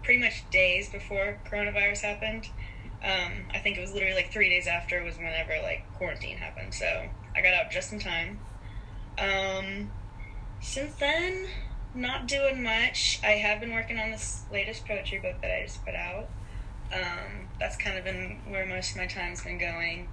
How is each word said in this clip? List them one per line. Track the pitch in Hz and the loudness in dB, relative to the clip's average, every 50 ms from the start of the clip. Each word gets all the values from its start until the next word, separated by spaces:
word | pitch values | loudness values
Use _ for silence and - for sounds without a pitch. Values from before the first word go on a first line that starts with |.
| - | 8
pretty | - 240 247 | 8 6 8
much | 247 220 - - - - | 8 4 2 0 -6 4
days | - 190 185 180 180 190 202 - | 6 8 8 8 6 4 0 -2
before | - 202 - - 202 196 196 208 202 202 - - | -6 -6 -6 -2 0 0 0 0 -2 -4 -6 -4
coronavirus | 208 208 202 208 202 202 202 202 208 208 | -2 0 0 2 2 4 4 4 2 2
happened. | - 208 208 208 214 220 214 220 220 - - - - - - - - - - - - | 0 -2 -2 0 -2 -2 -2 -4 -6 -6 -6 -6 -6 -8 -8 -10 -10 -10 -10 -4 0
Um, | 196 190 180 180 180 - - - - | 0 2 2 2 0 -2 -4 -4 -4
I | - - | -4 0
think | - 208 196 | 0 0 0
it | 180 | 0
was | 180 185 196 | -4 -4 0
literally, | 202 196 190 185 | 2 2 4 4
like, | 185 180 - | 4 2 2
three | - 214 202 185 | 4 4 6 6
days | 180 180 175 | 6 4 4
after | 175 170 175 175 - 180 180 175 | 2 0 0 2 2 0 0 0
was | 170 165 | -2 -4
whenever, | - 170 165 160 165 160 160 156 156 156 | -4 -4 -2 0 0 0 0 0 -2 0
like, | - 165 - - - - | -2 -2 -4 -6 -8 -4
quarantine | - 185 175 151 - - - - | -4 -2 -2 -2 -4 -6 -6 -6
happened. | - 82 80 - - - - - | -6 -6 -8 -6 -8 -6 -6 -4
So | - - - 82 - - - - - - - - | 0 0 0 0 0 -2 -4 -6 -8 -8 -2 0
I | - | 4
got | 180 185 185 | 6 6 6
out | 175 160 - | 6 4 2
just | - 180 185 - 214 | 0 -2 -2 -2 -6
in | 208 | -4
time. | 202 190 170 170 165 180 208 208 - - - - - - - - - - - - - - - | -4 -2 -2 -2 -2 -2 -4 -8 -8 -8 -10 -10 -10 -8 -8 -8 -8 -8 -8 -8 -8 -6 -2
Um, | - 196 196 196 190 196 190 190 190 190 196 196 202 208 202 - - - - - - - - - - - - - - | 0 2 2 2 2 2 2 0 -2 -2 -2 -4 -4 -4 -6 -6 -8 -8 -8 -8 -10 -10 -8 -8 -8 -8 -6 -8 -6
since | - - - 269 277 294 - | -6 -4 -2 -2 -2 -2 0
then, | - 285 285 311 330 349 370 370 381 381 392 392 359 - - - - - - - | 2 4 4 4 4 4 2 0 -2 -4 -4 -4 -4 -4 -4 -4 -6 -6 -6 -4
not | 254 247 247 262 269 254 | -2 -2 -2 -2 -2 -2
doing | 240 277 277 277 269 269 262 247 | 0 2 4 4 4 4 4 2
much. | 226 220 226 240 240 - - - - - - - | 2 4 4 4 4 4 4 2 2 2 4 6
I | 214 | 6
have | 208 208 208 208 214 214 | 6 6 6 4 2 2
been | 233 233 226 | 0 -2 0
working | 226 220 - 240 226 | -2 -2 0 -2 -2
on | 214 220 | -2 -2
this | 220 208 - - - - - - | -2 -4 -4 -4 -4 -4 -6 -2
latest | 208 196 202 214 226 - - | 0 0 0 0 -2 -6 -4
poetry | - 214 196 190 - 196 190 | -2 -2 -2 0 -2 -4 -2
book | 185 185 185 - | -2 -2 -2 -2
that | 185 185 | -2 0
I | 185 185 180 | 0 0 -2
just | 180 - - - | -4 -6 -6 -6
put | - - | -4 -4
out. | 175 175 175 180 202 233 - - - - - - - - - - - - - 185 | -4 -4 -4 -4 -6 -6 -6 -6 -8 -8 -8 -6 -6 -6 -6 -8 -8 -6 -2 -2
Um, | 185 180 180 180 - - 196 202 208 - - - - | 0 0 -2 -2 -4 -4 -6 -6 -8 -8 -8 -4 -2
that's | - - - | -2 -2 -2
kind | - - 208 190 | 0 -2 0 0
of | 185 185 | 0 -2
been | 190 190 185 190 185 202 - - | -2 -2 -2 -4 -4 -6 -6 -6
where | - 196 190 190 | -4 -2 -2 -2
most | 185 185 185 185 - | 0 -2 -2 -2 -2
of | - | -2
my | 190 185 | -2 -2
time's | 175 - 196 175 170 175 170 - | -2 -2 -2 -4 -4 -4 -4 -4
been | 170 175 | -4 -2
going. | 175 175 170 165 165 170 170 170 175 175 - | -2 0 -2 0 0 0 -2 -2 -2 -6 -6